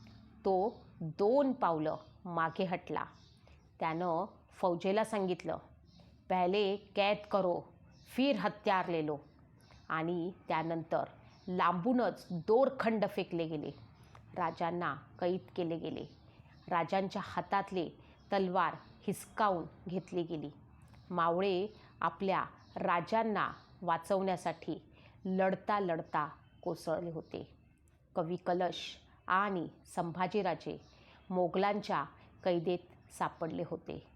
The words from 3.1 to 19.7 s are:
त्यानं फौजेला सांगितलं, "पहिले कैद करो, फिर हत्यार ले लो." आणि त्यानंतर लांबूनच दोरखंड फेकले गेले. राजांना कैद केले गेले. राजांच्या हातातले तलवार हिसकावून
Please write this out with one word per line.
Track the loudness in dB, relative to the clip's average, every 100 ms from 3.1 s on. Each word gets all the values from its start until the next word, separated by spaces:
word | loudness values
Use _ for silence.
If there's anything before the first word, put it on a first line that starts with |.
| -12 -20 -20 -20 -20 -20 -6
त्यानं | -4 -2 0 -2 -4 -10 -20
फौजेला | -2 0 2 2 2
सांगितलं, | 2 0 0 -2 -4 -6 -10 -20 -20 -20 -20 -16 -2
"पहिले | 2 4 4 2 0
कैद | -2 2 2 2 0
करो, | 2 2 0 -4 -18 -20 -20 -6
फिर | 2 2 4
हत्यार | 0 -2 2 2 2
ले | 0 0
लो." | -4 -8 -20 -20 -20 -20 -18 -6
आणि | -2 0 -2 -4 -6 -2
त्यानंतर | -2 0 -4 0 -2 -2 -10 -20 -14 -4
लांबूनच | 2 4 4 2 2 2 -2 -6
दोरखंड | -4 4 6 6 2 0 2 0
फेकले | 0 -2 -2 -2
गेले. | -4 -6 -10 -18 -20 -20 -20 -12 -4
राजांना | -4 -2 -2 0 -2 -4 -10 -2
कैद | 0 0 -4 -4
केले | -2 -2
गेले. | -4 -8 -10 -16 -20 -20 -20 -20 -2
राजांच्या | -2 2 0 0 -4
हातातले | -4 -4 0 0 0 -2 -4 -6 -20 -20 -2
तलवार | 2 4 4 2 0 -12 -8
हिसकावून | -6 -6 -6 0 2 2 -4